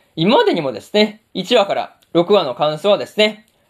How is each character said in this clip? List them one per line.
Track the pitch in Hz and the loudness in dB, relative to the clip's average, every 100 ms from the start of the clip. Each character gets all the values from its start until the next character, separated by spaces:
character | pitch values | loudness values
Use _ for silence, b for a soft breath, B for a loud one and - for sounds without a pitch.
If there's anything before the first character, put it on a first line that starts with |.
| _ - | _ -2
今 | 175 294 | 2 2
ま | 415 | 2
で | |
に | 202 | 0
も | 139 | -4
で | 104 | -8
す | - | -4
ね、 | 208 214 - _ | 0 0 -2 _
一 | 180 180 240 | -12 0 0
話 | 196 | 0
か | |
ら | 127 - _ _ | -2 -6 _ _
六 | 165 175 | -2 2
話 | 202 | 2
の | 147 120 | 0 -2
感 | 151 156 | -4 -2
想 | 208 | 0
は | 185 | -2
で | 120 | -2
す | - | -2
ね、 | 214 214 _ _ | -2 -2 _ _